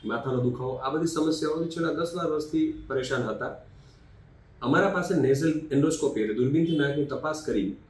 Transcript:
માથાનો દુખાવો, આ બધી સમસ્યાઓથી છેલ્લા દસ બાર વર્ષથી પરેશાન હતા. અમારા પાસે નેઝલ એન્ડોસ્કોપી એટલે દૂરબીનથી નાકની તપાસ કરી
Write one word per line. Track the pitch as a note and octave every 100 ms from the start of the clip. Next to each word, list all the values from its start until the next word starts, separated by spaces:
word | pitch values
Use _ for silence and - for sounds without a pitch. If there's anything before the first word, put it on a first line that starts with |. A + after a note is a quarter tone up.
| A2
માથાનો | A#2 C3 B2
દુખાવો, | B2 A#2+ B2+
આ | G2+ C3+
બધી | D#3 E3
સમસ્યાઓથી | D#3+ D#3 D#3 D3+ D#3+ E3
છેલ્લા | E3+ E3
દસ | D3 E3 F3+
બાર | E3
વર્ષથી | D3+ - D#3+ D#3 - -
પરેશાન | C3 B2 C3
હતા. | A2+ G#2+ A#2 - - - - - - - - - - -
અમારા | B2 E3 G3
પાસે | F3+ F3 E3
નેઝલ | C3 C3+ D#3+ D3+ -
એન્ડોસ્કોપી | C#3 D#3 - C#3+ A2
એટલે | G#2+
દૂરબીનથી | A2+ B2+ D#3 E3+ D#3
નાકની | C#3 C#3+ C#3
તપાસ | C3 D#3 D#3 -
કરી | A2 F#2+ -